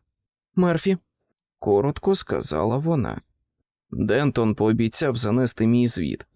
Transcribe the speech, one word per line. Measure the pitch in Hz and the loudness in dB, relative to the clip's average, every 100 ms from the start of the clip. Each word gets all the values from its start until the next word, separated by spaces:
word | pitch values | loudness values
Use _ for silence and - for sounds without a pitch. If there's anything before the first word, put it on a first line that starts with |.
| _ _ _ _ _ - | _ _ _ _ _ 0
"Мерфі", | 180 160 196 190 _ _ _ _ _ _ | 2 0 0 -2 _ _ _ _ _ _
коротко | 104 101 131 - 190 196 | 0 2 2 -2 -2 -2
сказала | - - - 76 104 127 | -2 -6 -4 -2 -2 -2
вона. | 160 156 76 53 - _ _ _ _ _ _ | 0 -2 -2 -6 -14 _ _ _ _ _ _
"Дентон | - 104 117 143 120 113 - | -4 0 2 2 2 0 2
пообіцяв | 107 113 113 - 147 123 | 2 2 0 -2 -2 -2
занести | 104 120 123 - 113 | -2 0 0 0 2
мій | 120 120 | 4 2
звіт. | 95 73 50 - | -2 -4 -6 -12